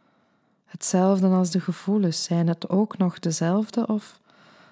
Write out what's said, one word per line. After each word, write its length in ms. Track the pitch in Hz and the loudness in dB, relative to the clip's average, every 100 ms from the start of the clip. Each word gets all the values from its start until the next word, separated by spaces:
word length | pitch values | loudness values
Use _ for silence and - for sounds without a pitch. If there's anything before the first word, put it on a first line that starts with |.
| _ _ _ _ _ _ _ | _ _ _ _ _ _ _
Hetzelfde 560 | - - 185 190 196 185 | -6 0 2 4 4 4
als 220 | 185 180 | 4 2
de 100 | 180 | -2
gevoelens? 640 | - 160 - 214 185 156 | -4 -6 -2 0 0 -2
Zijn 240 | - 170 165 | -2 0 0
het 220 | 165 - | -2 -2
ook 280 | 190 214 - | 0 0 0
nog 220 | 180 - | -2 -2
dezelfde 680 | 170 156 165 196 214 233 220 | -4 -2 0 0 -2 -2 -2
of 320 | 214 - - _ _ - - - | -2 -6 -18 _ _ -20 -20 -20